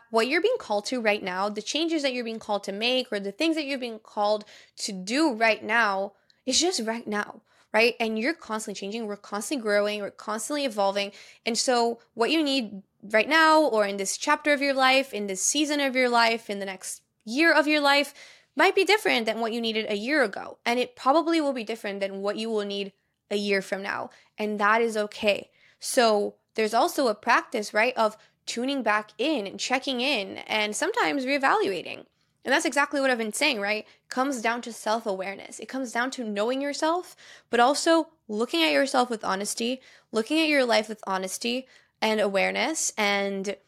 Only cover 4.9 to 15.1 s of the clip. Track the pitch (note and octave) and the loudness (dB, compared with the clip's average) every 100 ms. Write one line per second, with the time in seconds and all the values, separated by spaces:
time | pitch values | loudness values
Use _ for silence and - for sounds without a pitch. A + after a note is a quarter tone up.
4.9 | F#3+ F#3 C4+ D#4+ A3 A3+ G#3+ G#3+ A#3 G#3+ | -8 -4 2 2 2 2 2 0 2 2
5.9 | F#3+ G3 _ _ _ - B3+ E4+ F#4 A3 | 0 -4 _ _ _ -2 2 2 0 -4
6.9 | A#3 - G#3 - - _ _ _ A3 A#3 | -4 -4 -6 -6 -10 _ _ _ 4 4
7.9 | A#3+ A3+ A3 B3+ E4 - A3 A3 F#3+ G3 | 2 -2 0 -2 -4 -6 -8 -8 -8 -8
8.9 | A#3 G#3+ G3+ - G#3 - D4 G#3+ G#3 G#3 | -8 -8 -10 -8 -8 -4 -4 2 2 2
9.9 | G#3 G3+ - - G#3+ - G3 F#3 G#3 G3 | -2 -6 -10 -8 -6 -4 -4 -4 0 0
10.9 | G3+ G3+ - - - A3+ A3+ - A#3+ A#3 | 0 -4 -8 -20 -8 -4 -2 2 2 2
11.9 | A#3 _ - A#3 D#4+ D4 C4+ G#3+ G3 - | -2 _ -2 2 2 2 0 -2 -10 -18
12.9 | _ G3+ A3 A3+ D#4+ D#4+ D#4 D4 A3 G3+ | _ -2 0 4 6 8 6 6 2 0
13.9 | G3+ F#3+ - - D4+ D4+ C#4+ C#4 C4+ C4 | 0 -4 -4 0 0 2 2 2 2 4
14.9 | C4 C4+ | 4 2